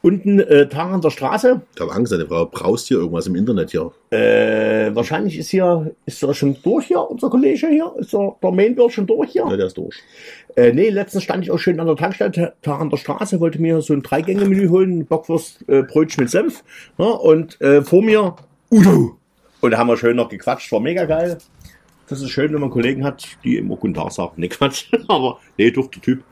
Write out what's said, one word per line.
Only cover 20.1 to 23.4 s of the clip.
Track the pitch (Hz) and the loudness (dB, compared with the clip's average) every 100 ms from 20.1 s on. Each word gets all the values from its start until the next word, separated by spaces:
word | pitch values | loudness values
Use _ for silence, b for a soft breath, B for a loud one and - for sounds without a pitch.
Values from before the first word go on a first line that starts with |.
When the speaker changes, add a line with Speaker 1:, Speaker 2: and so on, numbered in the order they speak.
| 120 | 0
Speaker 1:
noch | 117 | -2
gequatscht, | 98 - 127 - | -4 -6 -6 -4
war | 139 | -4
mega | 123 175 165 | -2 -4 -2
geil. | 156 175 170 _ _ b b b _ _ | -2 -2 -6 _ _ b b b _ _
Das | 139 | -10
ist | 135 | -8
schön, | - 151 | -4 -2
wenn | 151 | -2
man | 143 | -4
Kollegen | 123 117 135 | -2 -2 -2
hat, | 139 - - - | -4 -6 -18 -10